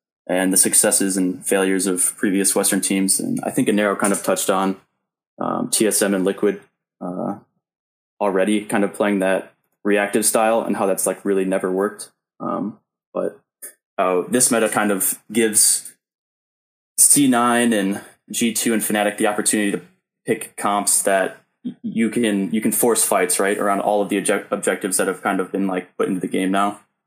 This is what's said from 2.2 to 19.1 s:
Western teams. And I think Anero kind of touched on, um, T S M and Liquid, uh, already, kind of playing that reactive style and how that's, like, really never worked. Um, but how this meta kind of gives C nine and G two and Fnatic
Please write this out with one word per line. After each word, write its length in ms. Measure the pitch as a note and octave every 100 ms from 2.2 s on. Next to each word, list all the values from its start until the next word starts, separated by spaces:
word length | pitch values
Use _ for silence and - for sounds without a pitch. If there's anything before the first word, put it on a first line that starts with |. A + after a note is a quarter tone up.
| G#2+ F#2+ F#2+ G#2
Western 240 | G2 G2+
teams. 400 | - G2 G2 -
And 200 | - -
I 60 | -
think 180 | - B2
Anero 320 | G#2 G#2 G2
kind 140 | G#2
of 100 | G2
touched 260 | - F#2 -
on, 300 | F#2+ F#2+ F#2+ _ _ _ _ _ -
um, 280 | - F2 E2
T 160 | - G#2+
S 160 | -
M 120 | G2+
and 100 | G2
Liquid, 380 | F#2 G2 G#2 G2 - _ _ _
uh, 380 | F2+ F#2 F#2+ G2+ - _ _ _ _ _ _ _
already, 420 | G#2 F#2+ F#2+ G#2+
kind 220 | G#2 A2 G2+
of 80 |
playing 260 | - G#2 G2+
that 340 | F#2 F#2 - _ _ _
reactive 420 | G#2 G#2 G2+ A2+ G#2
style 360 | A#2 A2 A2+
and 160 | - G2+
how 80 | G2
that's, 200 | F#2+ -
like, 200 | F#2 G2
really 180 | G2
never 260 | F#2+ F#2+ F#2
worked. 420 | F#2 G#2 G#2 - _ _ _
Um, 400 | - F2+ G2+ - _ _ _
but 280 | F#2+ F#2 - _ _ - - _ -
how 240 | F#2 F2+
this 280 | F2 A#2+ -
meta 180 | A#2 A2
kind 220 | A#2 G#2
of 280 | G2 - - _
gives 600 | G#2+ A2 G#2 - - - - _ _ _ _ _ _ _ _ _ -
C 300 | - C#3+ C#3
nine 460 | A#2+ A#2+ A#2+ A#2+
and 280 | G#2+ G2 G2+ - _ _
G 220 | G#2+ A#2
two 200 | G#2 A#2+
and 80 | A2
Fnatic 360 | - A2 G#2